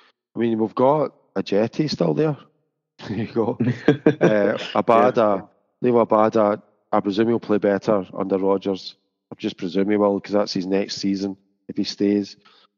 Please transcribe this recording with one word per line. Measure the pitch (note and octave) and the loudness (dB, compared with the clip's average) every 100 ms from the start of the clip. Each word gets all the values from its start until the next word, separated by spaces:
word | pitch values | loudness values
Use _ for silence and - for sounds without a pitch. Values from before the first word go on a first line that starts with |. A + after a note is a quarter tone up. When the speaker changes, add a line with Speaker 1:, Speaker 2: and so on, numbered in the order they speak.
| _ _ _ - | _ _ _ -4
Speaker 1:
I | |
mean, | A#2 A2+ | -2 0
we've | A2 - | -2 2
got | B2+ D3+ C3+ - _ | 2 2 -2 -6 _
Ajeti | - - G2 A2+ - D3+ | -8 -2 0 0 -2 -4
still | - E3+ | -2 -2
there. | D3+ D#3 D3 | 0 -2 -4
<laughs> | - _ _ _ _ _ - | -10 _ _ _ _ _ -10
There | G#2+ | -6
you | G#2+ | -4
go. | A2+ A2 B2 | -2 -2 -2
Speaker 2:
<laughs> | A2+ A#2+ - | -2 0 0
Speaker 1:
Uh, | C#3+ - G3+ B2 G#2+ G2+ - - - | 2 0 2 2 2 2 -2 -4 -2
Abada, | G2+ A2+ B2 B2 G#2+ G2 | 2 4 4 4 2 0
Speaker 2:
Yeah. | - _ _ _ | -4 _ _ _
Speaker 1:
Leo | B2 A#2+ A2 | 2 2 4
Abada, | A2 A2 A2 G#2 G#2 - _ _ | 4 4 4 2 0 -6 _ _
I | G#2+ | -2
presume | G2 G2 A2+ | 0 0 0
he'll | A#2 | 0
play | - G#2 | 0 0
better | G2+ G2 - G#2 F2+ - | 2 0 0 -2 -2 -8
under | F#2+ G2 | -4 -2
Rodgers. | F#2+ G2 G2 F#2+ - - _ _ _ | 0 0 -2 -6 -8 -18 _ _ _
I | - | -10
just | A2 - | -10 -8
presume | G2 E2+ G2 | -4 -2 0
he | G#2 | 2
will, | G2+ G2+ | 2 0
'cause | - | -2
that's | G2+ G#2 | -2 -2
his | G2 F2+ | -4 -2
next | G2 G#2 - | -2 -2 -6
season | G2+ G2 G2 F#2+ _ _ - | -4 -4 -4 -8 _ _ -12
if | - | -8
he | |
stays. | G2 - G2+ G#2 G2 - _ _ _ | -8 -2 0 0 -2 -10 _ _ _